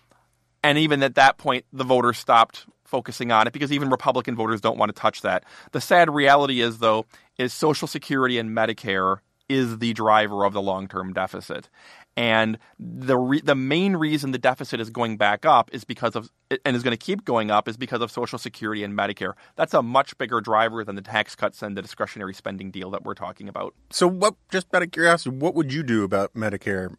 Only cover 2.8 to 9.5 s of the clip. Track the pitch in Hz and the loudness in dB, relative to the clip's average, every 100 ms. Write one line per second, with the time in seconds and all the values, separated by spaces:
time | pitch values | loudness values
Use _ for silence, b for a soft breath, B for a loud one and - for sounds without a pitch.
2.8 | - 131 123 - 120 113 117 139 143 143 | -6 -6 -6 -8 0 2 2 0 -4 -2
3.8 | 139 127 139 127 131 117 110 110 113 113 | 0 0 0 -2 -2 -4 -2 -2 -2 0
4.8 | 104 - 110 - 101 92 - B B 139 | -2 0 -2 -2 -2 -4 -6 B B -6
5.8 | - 175 165 147 139 143 139 123 117 113 | 2 4 4 4 6 6 4 0 -2 2
6.8 | 113 110 - b b - 127 - 156 143 | 2 2 -2 b b -4 -4 0 0 0
7.8 | 160 147 - 135 127 117 113 113 110 110 | -4 -8 -4 0 0 0 -2 0 0 -2
8.8 | 113 95 95 95 _ _ - | -2 0 0 -2 _ _ -4